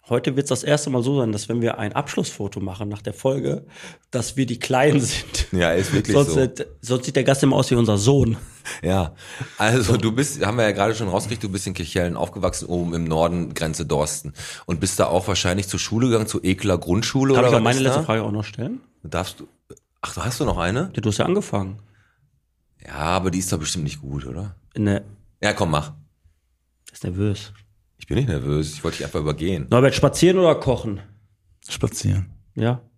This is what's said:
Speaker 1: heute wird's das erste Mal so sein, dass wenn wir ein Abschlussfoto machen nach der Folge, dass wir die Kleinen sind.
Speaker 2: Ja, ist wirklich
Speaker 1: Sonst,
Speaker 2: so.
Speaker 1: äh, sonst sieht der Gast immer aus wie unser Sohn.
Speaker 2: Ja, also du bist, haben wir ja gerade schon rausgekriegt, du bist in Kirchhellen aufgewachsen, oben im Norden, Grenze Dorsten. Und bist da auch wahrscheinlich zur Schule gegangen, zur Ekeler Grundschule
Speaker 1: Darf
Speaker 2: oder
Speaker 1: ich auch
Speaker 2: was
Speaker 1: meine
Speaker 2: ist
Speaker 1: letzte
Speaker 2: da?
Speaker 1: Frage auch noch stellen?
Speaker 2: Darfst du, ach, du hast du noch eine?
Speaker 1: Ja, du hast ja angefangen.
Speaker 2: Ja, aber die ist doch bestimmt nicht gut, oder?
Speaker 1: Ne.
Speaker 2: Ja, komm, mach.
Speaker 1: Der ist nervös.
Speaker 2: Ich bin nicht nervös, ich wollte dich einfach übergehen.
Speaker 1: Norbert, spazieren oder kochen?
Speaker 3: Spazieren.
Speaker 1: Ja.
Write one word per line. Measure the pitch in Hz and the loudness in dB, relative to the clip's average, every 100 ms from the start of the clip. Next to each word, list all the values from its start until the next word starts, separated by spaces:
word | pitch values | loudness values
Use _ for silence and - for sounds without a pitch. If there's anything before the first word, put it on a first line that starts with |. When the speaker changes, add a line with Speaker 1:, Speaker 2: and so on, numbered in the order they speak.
| - | 0
Speaker 1:
heute | 120 147 131 | 0 0 -2
wird's | 139 | 0
das | 127 | -2
erste | 147 147 - | 2 0 2
Mal | 127 | 0
so | 120 139 | 2 2
sein, | 113 | 0
dass | 104 - | -2 -2
wenn | 120 | 0
wir | 117 - | 0 -2
ein | 104 | -4
Abschlussfoto | - - - - - 101 - | -4 -4 -4 -4 -6 -8 -6
machen | 98 95 101 | -8 -6 -8
nach | 101 | -8
der | - | -10
Folge, | - 135 135 135 147 - - - - _ | -2 -2 0 -2 -4 -8 -20 -20 -20 _
dass | 123 - 135 | -6 -4 -2
wir | |
die | 127 120 | -2 -4
Kleinen | - 131 147 147 | 2 6 6 4
sind. | 120 - - - - | 2 -4 -6 -4 -2
Speaker 2:
Ja, | 92 85 | 2 4
ist | 87 98 | 2 2
wirklich | 98 107 | 0 4
Speaker 1:
Sonst, | 147 143 | 4 4
Speaker 2:
so. | - | 2
Speaker 1:
äh, | 131 - - - | 0 -2 -12 -10
sonst | 117 127 127 | -4 -2 0
sieht | 139 | 2
der | |
Gast | 123 139 | 4 4
immer | 139 135 | 4 4
aus | 127 | 4
wie | |
unser | 120 110 101 | 4 4 4
Sohn. | 110 143 117 110 - - - - | 6 6 4 0 -8 -16 -14 -6
Speaker 2:
Ja, | 85 95 85 - - - - - | 0 0 0 -6 -18 -12 -12 0
also | 107 127 104 120 | 2 4 4 2
du | 117 | 2
bist, | 113 147 - | 0 -2 -2
haben | 98 120 | 0 2
wir | |
ja | 107 | 2
gerade | 98 104 | 2 0
schon | 113 104 | 0 -2
rausgekriegt, | 95 107 117 | -2 -2 -6
du | 104 | -4
bist | 95 95 | -4 -6
in | |
Kirchhellen | 90 80 92 87 65 | -6 -4 -2 -2 -2
aufgewachsen, | 85 101 90 - - | -6 -2 -2 -2 -4
oben | 87 87 | -4 -2
im | 85 | -2
Norden, | 80 78 85 87 85 | 0 2 2 0 -4
Grenze | - 80 76 | -4 -4 -4
Dorsten. | 78 76 76 - 73 - - - | -2 0 0 -4 -10 -14 -16 -14
Und | - 85 | -6 -2
bist | 95 - | -2 0
da | 73 | 2
auch | 85 95 | 2 0
wahrscheinlich | 90 90 92 98 | 0 0 0 -2
zur | 92 | -6
Schule | - 110 127 | -2 0 2
gegangen, | 113 107 | 2 0
zur | 101 | -2
Ekeler | 92 95 104 87 | 0 0 0 0
Grundschule | - 92 117 131 135 | 2 0 0 0 4
Speaker 1:
Darf | 131 | 4
Speaker 2:
oder | 123 | 6
Speaker 1:
ich | |
auch | 120 | 4
Speaker 2:
was | |
Speaker 1:
meine | 113 131 | 4 2
Speaker 2:
ist | |
Speaker 1:
letzte | 131 139 | 2 0
Speaker 2:
da? | - | 0
Speaker 1:
Frage | 110 | -2
auch | 107 | 0
noch | 104 | -4
stellen? | 107 - 127 262 _ _ | -6 -8 -8 -8 _ _
Speaker 2:
Darfst | - 85 90 - | -6 -6 -6 -10
du, | - _ _ - _ _ | -20 _ _ -20 _ _
ach, | - | -10
du | - | -6
hast | 113 123 | -6 -2
du | 127 | -2
noch | 87 | 0
eine? | 87 117 185 | 0 -2 -2
Speaker 1:
Ja, | - | -2
du | 107 | -2
hast | 104 | 0
ja | - | 0
angefangen. | 196 - 104 95 107 - _ _ _ _ _ _ _ _ _ - | 0 0 -4 -4 -10 -18 _ _ _ _ _ _ _ _ _ -14
Speaker 2:
Ja, | |
aber | 71 78 92 90 | -4 0 0 0
die | 90 | -2
ist | 95 | -2
doch | 85 | -4
bestimmt | 78 90 | -4 -4
nicht | 73 - | -6 -6
gut, | 69 69 64 | -8 -8 -8
oder? | 71 101 - _ - | -10 -10 -14 _ -2
Speaker 1:
Ne. | 104 101 - - _ _ | 0 0 -4 -20 _ _
Speaker 2:
Ja, | 104 | -2
komm, | 104 92 | 0 2
mach. | 73 - - - _ _ _ _ _ _ _ - | 0 -2 -14 -20 _ _ _ _ _ _ _ -20
Speaker 1:
Der | |
ist | - | -10
nervös. | 95 92 104 101 - - _ _ _ _ | -8 -2 -2 -2 -8 -20 _ _ _ _
Speaker 2:
Ich | - | -2
bin | - | 0
nicht | 135 | 0
nervös, | 76 67 73 76 | -2 0 -2 -2
ich | - | -4
wollte | 82 - | -6 -4
dich | 71 | -4
einfach | 85 | -2
übergehen. | 76 71 82 92 62 | -2 -2 -2 -4 2
Speaker 1:
Norbert, | 120 131 | 4 4
spazieren | - 139 - 170 185 | 4 2 4 4 6
oder | 170 | 4
kochen? | 143 - 117 113 98 - _ _ _ _ _ - | 4 0 -2 -4 -8 -12 _ _ _ _ _ -12
Speaker 3:
Spazieren. | - 110 - 104 98 92 - _ | -4 -4 -2 0 0 -4 -14 _
Speaker 1:
Ja. | - 113 123 - | -2 -2 -2 -8